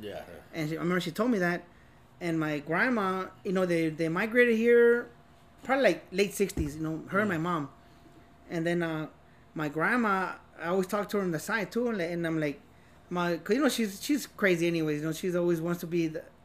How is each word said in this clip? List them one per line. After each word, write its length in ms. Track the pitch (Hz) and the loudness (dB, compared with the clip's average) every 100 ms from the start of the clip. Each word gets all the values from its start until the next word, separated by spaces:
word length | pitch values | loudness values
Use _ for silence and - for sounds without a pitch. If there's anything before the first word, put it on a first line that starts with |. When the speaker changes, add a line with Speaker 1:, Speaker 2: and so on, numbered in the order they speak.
Speaker 1:
Yeah, 100 | 104 | -12
yeah. 120 | 90 - 82 - | -12 -12 -16 -12
Speaker 2:
And 160 | 165 151 | -6 -4
she, 60 | 156 | -4
I 40 | |
remember 200 | 165 180 | -2 -2
she 100 | 175 | -2
told 220 | 156 247 | -2 0
me 60 | 214 | 2
that. 240 | 175 175 - - - - - - | 0 -2 -8 -20 -20 -20 -20 -8
And 160 | 170 165 | -4 -2
my 200 | 156 147 | -2 -4
grandma, 640 | 147 170 240 233 190 185 185 - | -2 0 2 2 0 -2 -6 -8
you 80 | 208 | -2
know, 120 | 185 185 | 0 2
they, 220 | 170 160 | 2 0
they 220 | 156 160 | 0 -2
migrated 440 | 170 220 247 240 220 | -2 2 4 4 4
here 520 | 233 240 233 240 254 - - - - - | 6 8 8 4 0 -14 -20 -20 -20 -12
probably, 200 | - 269 | -2 2
like, 200 | 226 160 - | 4 2 -2
late 220 | 185 202 | -2 0
sixties, 420 | 196 190 - 151 151 | 0 -2 -2 -4 -4
you 60 | |
know, 200 | 156 160 - | -6 -6 -2
her 100 | 190 | 0
and 100 | 214 | 0
my 60 | 165 | 0
Speaker 1:
Mm. 20 | |
Speaker 2:
mom. 280 | 170 165 143 - - - - - - - - | -2 -2 -4 -10 -20 -20 -20 -20 -20 -20 -8
And 140 | 170 165 | -4 -2
then, 160 | 175 | 0
uh, 240 | 165 156 156 - - - - | -2 -4 -8 -12 -20 -20 -12
my 140 | 160 151 | -6 -4
grandma, 640 | 151 180 240 220 190 180 - - - | 0 0 2 2 0 -2 -8 -16 -8
I 60 | 165 | -2
always 180 | 190 185 | 0 0
talk 220 | 208 202 | -2 -2
to 60 | 208 | -2
her 60 | |
on 80 | 185 | -2
the 80 | 156 | -2
side, 340 | - 220 185 | -2 -4 -2
too, 160 | 233 240 | -2 -2
and, 100 | 214 | -2
and 280 | 165 170 165 | -2 -2 -2
I'm 120 | 160 | 0
like, 220 | 147 139 - - - - - | -2 -4 -12 -20 -20 -20 -8
my, 300 | 175 175 165 | -2 0 -2
'cause, 180 | - 240 | 0 2
you 60 | |
know, 80 | 285 | 2
she's, 320 | 240 214 196 | 2 -2 -4
she's 220 | - 294 - | -2 -2 -4
crazy 400 | - 196 175 170 | 0 2 4 2
anyways, 340 | 170 156 147 | 2 0 0
you 60 | 156 | -2
know, 60 | |
she's 200 | 156 190 | -4 -2
always 280 | 175 175 165 | 2 2 2
wants 180 | 170 175 | 0 -4
to 60 | 170 | -2
be 220 | 170 160 | -2 0
the, 140 | 160 - - | -4 -12 -20